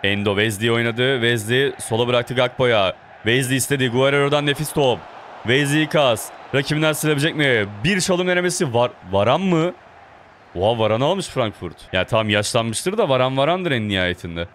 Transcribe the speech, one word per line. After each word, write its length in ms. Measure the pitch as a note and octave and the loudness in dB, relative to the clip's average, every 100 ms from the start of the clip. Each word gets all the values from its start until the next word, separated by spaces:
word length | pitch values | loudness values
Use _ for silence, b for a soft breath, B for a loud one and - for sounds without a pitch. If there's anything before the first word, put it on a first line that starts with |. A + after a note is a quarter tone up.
Endo 320 | G2 G2+ G2+ G2+ | 0 0 0 2
Wesley 360 | A2 G2+ A#2 | 0 0 0
oynadı. 420 | A#2 A#2 A2+ B2+ | 0 0 0 0
Wesley 580 | C3+ A#2 A#2+ G#2 B2 C#3 - | 2 0 0 0 0 0 -4
sola 280 | - A2+ A#2+ | -4 -2 2
bıraktı 260 | B2 A#2+ | 0 0
Gakpo'ya. 600 | B2 B2+ - B2+ A2 F#2+ - - - | -2 -2 0 2 2 0 -2 -14 -8
Wesley 340 | G#2 B2 B2+ C3 | 0 0 2 -2
istedi. 300 | A#2+ D3 B2+ | 0 0 0
Guerrero'dan 580 | A#2+ C3+ C#3+ C#3+ D3 D3 | 2 2 2 2 0 0
nefis 280 | C#3+ D3+ | -2 -4
top. 260 | - C#3 G#2 - - - - | 0 2 0 -6 -20 -20 -14
Wesley 440 | G#2 B2+ C#3+ D3 D3+ | 0 0 2 0 2
kas. 420 | D#3+ C#3 A2 - - - C3+ | 2 2 2 -4 -16 -4 -4
Rakibinden 380 | C#3+ D3+ D#3 | -2 0 0
silebilecek 420 | D3+ D3+ D3 D3+ D#3 | 0 0 0 0 0
mi? 300 | C#3+ A#2+ G2+ G#2 | 2 2 0 -2
Bir 180 | B2+ G#3 | -2 0
çalım 260 | F3 F3+ F3+ | 0 0 0
denemesi 460 | F3+ F3+ E3+ D#3+ | 0 0 -2 -2
var. 180 | A#2 A#2+ - F#2 | 0 0 -2 -4
Varan 300 | G2 G#2 D3 | 0 2 2
mı? 320 | F#3+ E3+ E3+ F3+ - - - - - - - F2 | 2 2 0 -4 -20 -20 -20 -20 -20 -20 -14 -2
Oha, 240 | G2 A#2 | 0 2
Varan 220 | G#2+ A2 | 0 2
almış 260 | C#3 G3 - | 0 -2 -4
Frankfurt. 500 | - A2+ - F2 D2+ - | -4 -4 -4 -12 -14 -4
Ya 120 | F#2 F2+ | -2 0
tamam, 240 | A2+ G#2+ | 0 2
yaşlanmıştır 680 | G#2 G#2 A#2+ A2+ A2 - G#3+ | 2 2 0 -2 -4 -4 0
da 120 | F#3+ | 2
Varan 280 | C3 B2+ C3+ | 2 0 0
Varan'dır 340 | C#3 F3+ F3+ | 0 0 -2
en 180 | B2+ G#2+ | -2 -2
nihayetinde. 580 | G2 F2+ F2 F2+ E2 E2+ | 0 0 -2 -8 -8 -10